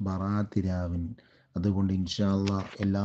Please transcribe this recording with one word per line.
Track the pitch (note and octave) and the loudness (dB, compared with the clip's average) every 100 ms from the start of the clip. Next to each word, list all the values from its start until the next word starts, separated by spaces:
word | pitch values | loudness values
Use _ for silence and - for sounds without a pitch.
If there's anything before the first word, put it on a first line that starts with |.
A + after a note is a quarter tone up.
ബറാത്ത് | F#2+ F#2+ G2 G#2 G#2 G#2 | -4 -2 0 0 0 0
രാവിൻ. | F#2 F2+ F2 F2 E2 - - _ _ F2 | 0 0 -2 -2 -4 -8 -18 _ _ -2
അതുകൊണ്ട് | G2+ G2 F#2+ | 2 2 2
ഇൻഷാ | F#2+ F2 - G2 | 2 0 0 2
അല്ലാ | G2 G2 G2 F#2+ - | 2 2 -2 -4 -4
എല്ലാ | G2+ G2 | 0 2